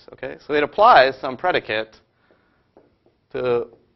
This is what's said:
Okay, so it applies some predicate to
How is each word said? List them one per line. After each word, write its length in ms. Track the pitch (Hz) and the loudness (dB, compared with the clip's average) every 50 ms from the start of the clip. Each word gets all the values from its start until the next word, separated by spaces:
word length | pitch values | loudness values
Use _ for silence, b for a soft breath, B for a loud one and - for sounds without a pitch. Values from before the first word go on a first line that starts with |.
| _ - | _ -20
Okay, 260 | - - - 135 151 - - | -20 -16 -16 -16 -16 -16 -10
so 100 | - 151 | -6 -4
it 100 | 147 147 | -4 -4
applies 520 | 143 - - 214 254 214 147 131 135 131 - | -2 0 2 4 6 6 6 4 4 0 -6
some 160 | - 135 127 | -10 -12 -10
predicate 600 | - - 180 165 120 - - 107 110 110 - - _ _ _ _ _ _ _ _ _ _ _ _ _ _ _ _ - _ _ _ _ _ _ _ _ _ _ | -6 -4 -4 -4 -4 -4 -6 -6 -8 -8 -10 -16 _ _ _ _ _ _ _ _ _ _ _ _ _ _ _ _ -20 _ _ _ _ _ _ _ _ _ _
to 360 | - 131 127 123 120 120 113 - - _ _ _ _ | -10 -6 -4 -4 -4 -4 -4 -8 -14 _ _ _ _